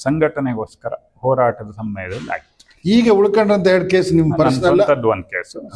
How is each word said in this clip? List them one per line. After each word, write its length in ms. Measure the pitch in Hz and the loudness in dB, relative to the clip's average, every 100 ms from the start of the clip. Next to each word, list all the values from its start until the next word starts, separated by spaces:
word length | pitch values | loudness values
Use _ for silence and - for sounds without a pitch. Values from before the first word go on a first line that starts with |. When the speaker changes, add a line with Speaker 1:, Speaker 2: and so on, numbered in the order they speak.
Speaker 1:
ಸಂಘಟನೆಗೋಸ್ಕರ 920 | 135 156 156 151 135 113 107 _ 117 - _ _ | -4 -2 -2 -2 -6 -6 -8 _ -12 -12 _ _
ಹೋರಾಟದ 520 | 127 131 120 113 107 | -2 0 0 -2 -10
ಸಮಯದಲ್ಲಿ 640 | 104 110 98 92 90 80 | -12 -10 -10 -10 -10 -10
ಆಗಿದೆ. 200 | - - _ _ _ | -12 -14 _ _ _
Speaker 2:
ಈಗ 260 | 165 226 233 | 0 2 4
ಉಳ್ಕೊಂಡಂತ 540 | 202 202 214 208 202 180 | 4 4 2 2 2 2
ಎರಡು 240 | 185 180 | 2 2
case 220 | 185 175 | 0 2
ನಿಮ್ 180 | 165 160 | 2 2
Speaker 1:
ನನ್ನ 120 | - | 2
Speaker 2:
personal? 200 | 131 131 | 0 0
Speaker 1:
ಸ್ವಂತದ್ದು 460 | 135 - - 139 113 | 2 2 2 2 0
ಒಂದ್ 160 | 101 | -2
case, 260 | 87 90 - - - | -4 -10 -10 -14 -10